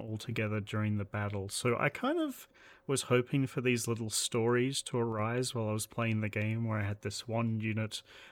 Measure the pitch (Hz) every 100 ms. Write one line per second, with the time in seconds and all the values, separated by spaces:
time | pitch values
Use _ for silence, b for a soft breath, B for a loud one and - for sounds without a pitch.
0 | 110 110 - 113 107 107 104 107 107 104
1 | 101 104 101 101 98 - 123 120 143 -
2 | 254 339 311 - - B B B B 135
3 | - 123 123 143 131 - 123 120 117 117
4 | 110 - - 120 113 120 131 139 - 127
5 | 117 110 110 120 123 120 110 107 - -
6 | 113 110 107 107 107 113 113 107 101 104
7 | 107 - - 110 117 110 110 107 110 -
8 | - B B